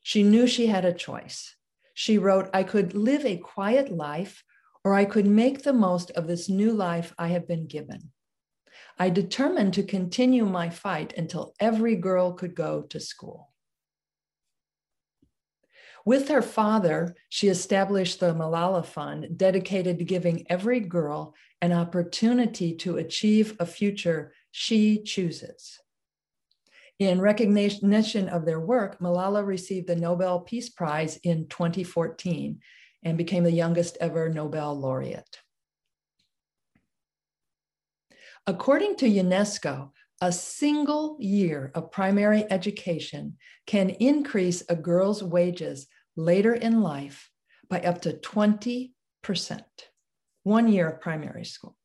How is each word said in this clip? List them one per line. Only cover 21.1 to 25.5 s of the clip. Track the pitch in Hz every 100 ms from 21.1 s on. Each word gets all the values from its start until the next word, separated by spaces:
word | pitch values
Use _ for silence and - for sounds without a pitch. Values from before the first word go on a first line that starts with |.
| 151 156 _ _ _
an | 175
opportunity | 175 170 180 175 - 226 247 233 - 170 -
to | 190 165
achieve | 165 - 214 214 214 -
a | 175
future | - 202 202 175 160 147 _ _
she | - - 220 214 214
chooses. | 214 - 175 - -